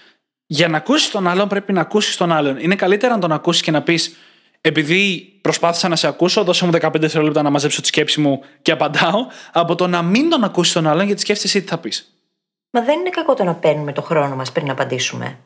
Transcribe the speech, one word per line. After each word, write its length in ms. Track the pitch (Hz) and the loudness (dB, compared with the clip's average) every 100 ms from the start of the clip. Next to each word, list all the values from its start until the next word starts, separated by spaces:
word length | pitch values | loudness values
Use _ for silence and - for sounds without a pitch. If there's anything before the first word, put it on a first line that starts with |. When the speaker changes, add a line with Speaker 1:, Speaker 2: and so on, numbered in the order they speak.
| - _ _ _ - | -20 _ _ _ -6
Speaker 1:
Για 220 | 147 170 | 0 0
να 80 | 156 | 0
ακούσεις 340 | - 294 - | 0 0 0
τον 160 | 208 180 | -2 0
άλλον, 200 | 180 202 | 0 0
πρέπει 240 | 202 196 | -2 0
να 80 | 190 | 0
ακούσεις 360 | 156 214 - - | 0 0 0 0
τον 160 | 175 | 0
άλλον. 260 | 160 147 135 | 2 0 0
Είναι 160 | 165 | 0
καλύτερα 400 | 196 185 202 247 | 0 2 2 2
να 60 | 233 | 0
τον 120 | 175 | 0
ακούσεις 300 | 151 180 170 | 0 0 0
και 80 | - | 2
να 120 | 151 | 0
πεις, 340 | 156 165 - - - _ _ _ | 2 0 -2 -8 -20 _ _ _
«Επειδή 760 | 160 151 147 180 202 180 - _ | -2 0 0 2 2 0 -8 _
προσπάθησα 480 | 147 147 170 170 185 | -4 0 0 0 0
να 80 | 160 | 0
σε 100 | 156 | 0
ακούσω, 380 | 143 175 - | 0 0 2
δώσε 200 | 175 170 | 0 2
μου 60 | 180 | 2
δεκαπέντε 340 | 165 160 160 | 2 2 2
δευτερόλεπτα 380 | 156 160 151 151 | 0 2 0 2
να 80 | 147 | 2
μαζέψω 300 | 143 143 - | 2 0 -2
τη 60 | - | -2
σκέψη 340 | - 151 - | -2 -2 0
μου 200 | 147 139 - _ | 0 0 -4 _
και 100 | - | -2
απαντάω», 540 | 156 151 151 175 202 254 - - | 0 0 0 0 0 -4 -10 -4
από 220 | 170 170 | 0 0
το 120 | 170 180 | 0 0
να 160 | 175 | 0
μην 280 | 170 214 320 | 2 2 2
τον 140 | 320 | 2
ακούσεις 280 | 202 - 175 | 0 0 0
τον 140 | 180 156 | 2 2
άλλον, 200 | 156 202 | 2 0
γιατί 140 | 202 | -2
σκέφτεσαι 400 | - 208 202 202 | -2 -2 0 -2
τι 80 | 190 | -2
θα 100 | 165 | -6
πεις. 300 | 113 - - _ _ _ _ _ _ | -6 -10 -10 _ _ _ _ _ _
Speaker 2:
Μα 100 | 240 | -2
δεν 160 | 233 311 | 0 0
είναι 100 | 370 | -2
κακό 260 | 359 311 | -2 0
το 100 | 262 | 0
να 100 | 180 | 0
παίρνουμε 380 | 165 165 151 147 | 0 0 0 -2
το 100 | 143 | -6
χρόνο 340 | - 160 143 131 | -2 0 0 -2
μας 160 | 131 | -6
πριν 140 | - 143 | -4 -4
να 60 | |
απαντήσουμε. 680 | 135 135 127 123 123 120 - | -2 -4 -4 -4 -6 -10 -12